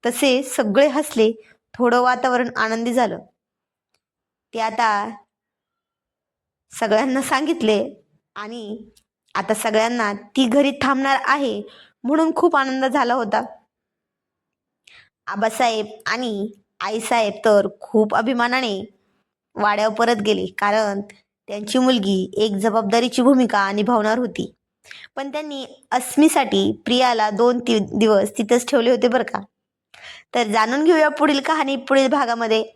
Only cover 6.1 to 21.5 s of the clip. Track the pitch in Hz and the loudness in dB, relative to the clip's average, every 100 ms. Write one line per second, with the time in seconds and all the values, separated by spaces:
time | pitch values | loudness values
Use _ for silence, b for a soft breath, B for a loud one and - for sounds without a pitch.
6.1 | _ _ _ _ _ _ - 226 214 269 | _ _ _ _ _ _ -6 0 0 0
7.1 | 262 262 262 294 339 214 208 254 - _ | -2 -2 -2 -2 -2 0 0 -2 -10 _
8.1 | _ _ 202 214 240 208 220 220 _ _ | _ _ -16 -14 -12 -12 -14 -16 _ _
9.1 | _ _ 190 185 214 226 214 226 240 208 | _ _ -8 -4 -2 0 0 0 0 -4
10.1 | 202 - - 254 269 285 277 269 269 269 | -4 -6 -2 2 4 2 0 -2 0 0
11.1 | 269 - 285 269 208 208 B B _ 240 | 0 0 -2 -2 -6 -10 B B _ -2
12.1 | 302 320 320 339 302 262 262 262 277 240 | 2 2 2 2 2 0 -2 0 0 0
13.1 | 254 220 214 165 - _ _ _ _ _ | -2 -2 -4 -4 -16 _ _ _ _ _
14.1 | _ _ _ _ _ _ _ _ b b | _ _ _ _ _ _ _ _ b b
15.1 | _ - 202 226 226 240 220 214 - - | _ -10 -2 -2 0 0 0 -6 -8 -6
16.1 | 233 247 208 214 - _ _ 190 220 220 | -4 -4 -6 -8 -10 _ _ -8 -6 -2
17.1 | 240 214 208 226 208 196 - - 220 214 | 0 0 0 4 4 2 -6 0 2 2
18.1 | - 226 240 240 254 247 196 214 _ _ | 0 0 0 0 0 -2 -6 -10 _ _
19.1 | _ _ _ _ - 208 208 214 214 233 | _ _ _ _ -4 -2 0 -2 0 0
20.1 | 233 208 202 185 - 208 214 208 202 202 | 0 0 -2 -2 -4 0 0 0 -4 -8
21.1 | B _ _ - | B _ _ -14